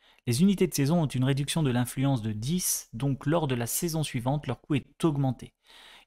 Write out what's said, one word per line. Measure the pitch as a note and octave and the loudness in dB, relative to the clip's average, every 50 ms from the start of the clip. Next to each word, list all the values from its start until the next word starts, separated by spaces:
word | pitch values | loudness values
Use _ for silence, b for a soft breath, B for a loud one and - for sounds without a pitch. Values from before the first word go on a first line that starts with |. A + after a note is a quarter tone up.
| b b b b b | b b b b b
Les | B2 A#2 B2 | -2 2 4
unités | F3+ G3+ F#3+ F#3 F#3+ | 4 4 4 4 2
de | D#3 - | 0 2
saison | - C#3 C3+ E3+ F3 D#3 | 0 2 2 2 2 2
ont | |
une | C3 - B2 C3 | 0 0 0 2
réduction | C3+ C#3 C#3 D3 - - E3 D#3 | 2 2 0 0 -2 0 0 0
de | C3 | 2
l'influence | A#2+ B2 B2 - - C3+ C3+ C#3 C#3 A#2 G#2+ | 2 0 0 -2 -2 0 0 2 2 0 0
de | A2 G#2 | -4 -4
dix, | G#2+ A2 C#3 E3+ F3+ - - - - - - - | -4 -2 -2 -2 -2 -2 -2 -4 -4 -6 -10 -8
donc | A#2 C#3 C#3 C3+ - - | -4 -2 -2 -2 -2 0
lors | C#3+ D#3+ E3+ D#3 | 0 0 2 2
de | C3 B2+ | 0 0
la | A#2+ A#2 | -2 -2
saison | - - - F3 E3+ D#3 D#3+ C#3+ | -2 -4 -2 -2 -2 -2 -2 -4
suivante, | - - A#2+ A#2 C3 C#3+ D3+ - | -4 -4 -4 -2 -2 -2 -2 -2
leur | - A#2+ - _ | -4 -6 -6 _
coût | - D3+ | -2 -2
est | B2+ - - _ - - | -2 -2 -4 _ 0 0
augmenté. | E3 D3 C#3 C#3 C3 B2 - B2 - _ _ B B B B B B B B B | 0 2 2 0 0 -2 -4 -8 -20 _ _ B B B B B B B B B